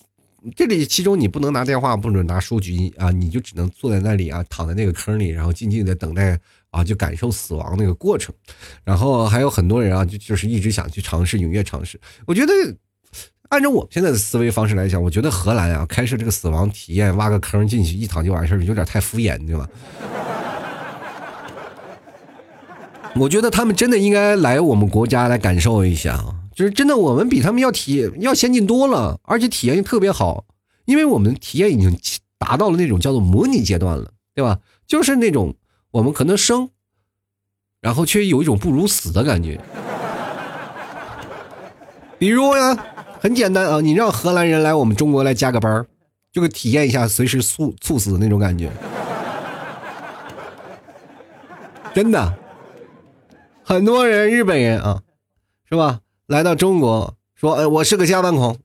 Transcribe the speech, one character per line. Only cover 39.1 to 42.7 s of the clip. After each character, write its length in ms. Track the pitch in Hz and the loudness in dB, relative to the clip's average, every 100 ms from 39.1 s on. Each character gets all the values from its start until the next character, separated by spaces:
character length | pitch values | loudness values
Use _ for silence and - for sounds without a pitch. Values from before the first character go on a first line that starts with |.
的 100 | 82 | 0
感 180 | 139 95 | 2 0
觉。 200 | 82 71 - - - - - - - - - - - - - - | -2 -6 -12 -14 -10 -8 -8 -8 -10 -10 -12 -14 -16 -16 -16 -16
<laughs> 1200 | - - - - - - - - - - - - | -16 -16 -16 -16 -18 -20 -20 -20 -20 -20 -16 -2
比 80 | 190 | 2
如 260 | 240 277 277 | 4 4 4
呀， 200 | 262 | 2